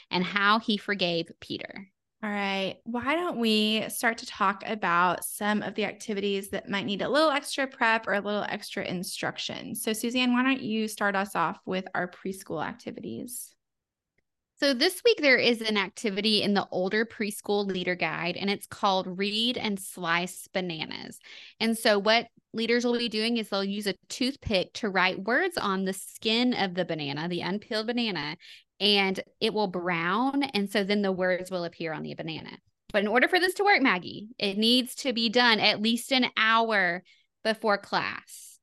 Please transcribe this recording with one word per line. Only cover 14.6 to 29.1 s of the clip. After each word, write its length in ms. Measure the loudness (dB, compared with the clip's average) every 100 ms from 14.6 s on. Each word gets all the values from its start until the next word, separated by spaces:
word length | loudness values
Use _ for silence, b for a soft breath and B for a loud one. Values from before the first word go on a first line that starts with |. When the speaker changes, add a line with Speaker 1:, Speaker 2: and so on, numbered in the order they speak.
| 0
Speaker 1:
this 280 | 4 2 2
week, 140 | 2 4
there 160 | 6 6
is 240 | 4 2
an 140 | 0 0
activity 640 | -2 -4 -4 0 2 2
in 120 | 4
the 140 | 2 0
older 340 | -2 0 0 -2
preschool 600 | -2 -4 -4 -2 0 0
leader 280 | -2 -2 -2
guide, 420 | -2 -2 -4 -2
and 120 | -2
it's 160 | -4 -6
called 500 | -2 2 2 0 -2
Read 380 | -2 0 0 0
and 200 | -2 -4
Slice 720 | -6 -8 -2 0 -2 -8 -6
Bananas. 640 | -4 -4 -6 -8 -8 -14 -16 B B B B
And 180 | -2 2
so 220 | 4 4
what 280 | 4 4 2 _ _
leaders 320 | -4 2 2 2
will 120 | 0
be 120 | 0
doing 260 | 0 0 0
is 140 | -2
they'll 160 | -2 -2
use 200 | -2 -4
a 100 | -4 _
toothpick 640 | -2 -2 -2 0 0 0 -4
to 140 | -2
write 320 | 2 2 0 0
words 320 | 0 0 0
on 260 | -2 0
the 80 | -2
skin 640 | -4 -10 -6 0 2 2
of 200 | 2 -2
the 120 | -2 -4
banana, 420 | -4 -4 -4 -4
the 140 | -4
unpeeled 460 | -4 -6 -4 -4 -2
banana, 500 | -2 -2 -2 -4 -8 B B _ _
and 400 | 4 4 4